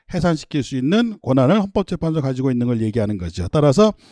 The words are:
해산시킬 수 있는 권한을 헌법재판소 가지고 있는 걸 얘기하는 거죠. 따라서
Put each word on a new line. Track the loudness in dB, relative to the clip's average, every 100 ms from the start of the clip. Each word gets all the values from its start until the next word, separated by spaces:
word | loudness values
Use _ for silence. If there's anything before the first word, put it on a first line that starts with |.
| -10
해산시킬 | -2 0 -2 -4 -6
수 | -4 -2
있는 | 0 0 0 -4
권한을 | 0 2 4 2
헌법재판소 | 0 -2 -4 -4 -4 -2
가지고 | -2 -2 -2
있는 | 0 0
걸 | -2
얘기하는 | -2 -2 -2 -4
거죠. | -6 -8 -2
따라서 | 2 4 4 4 2 _